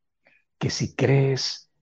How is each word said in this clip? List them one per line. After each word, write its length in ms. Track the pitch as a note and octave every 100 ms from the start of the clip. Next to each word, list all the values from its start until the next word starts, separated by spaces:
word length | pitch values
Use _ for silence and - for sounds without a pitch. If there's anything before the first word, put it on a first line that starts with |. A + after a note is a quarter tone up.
| _ _ _ _ _ _
que 120 | A2
si 260 | - G#2+ -
crees 760 | A#2 C#3 C3+ C3 - - - _